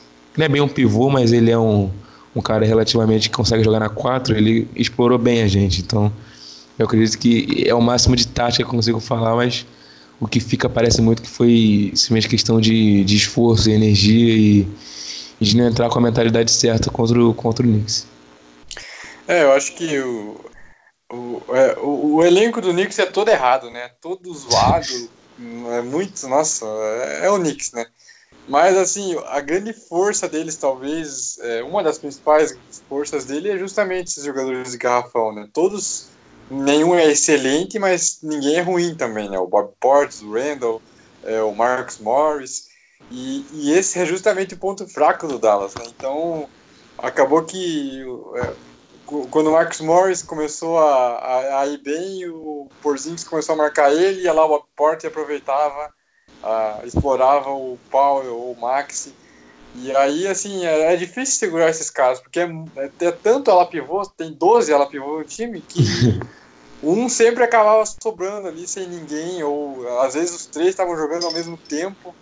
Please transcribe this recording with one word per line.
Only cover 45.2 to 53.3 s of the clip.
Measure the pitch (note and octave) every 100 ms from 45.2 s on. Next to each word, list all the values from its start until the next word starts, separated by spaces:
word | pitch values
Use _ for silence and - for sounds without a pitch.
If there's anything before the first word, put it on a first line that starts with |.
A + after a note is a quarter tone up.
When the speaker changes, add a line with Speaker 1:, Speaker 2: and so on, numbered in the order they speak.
| D#3+
Speaker 2:
do | A#2+
Dallas, | A2 G2+ G2 -
né? | A#2+
Então, | - C3+ D3 E3+ D#3+ C#3+ _ _ _ _ -
acabou | B2+ D3 C#3 D#3+
que... | D#3+ F#3 F3 D#3 C#3 C3 B2+ A#2+ - A#2+
é, | B2 - - - _ - -
cu-, | D3 C3
quando | D#3 D#3
o |
Marcus | D#3+ E3 -
Morris | D#3+ F3 F#3+ F3
começou | - D#3 D3+ - E3 E3
a, | D3+ C3+ B2 A#2
a, | B2+ B2+ C3+ C#3
a | C#3+
ir | C#3+
bem, | C#3 D#3 F#3+ F#3+ F3
o | D#3+ D#3 D3 C#3 _
Porzingis | D3 C3+ D3+ E3+
começou | -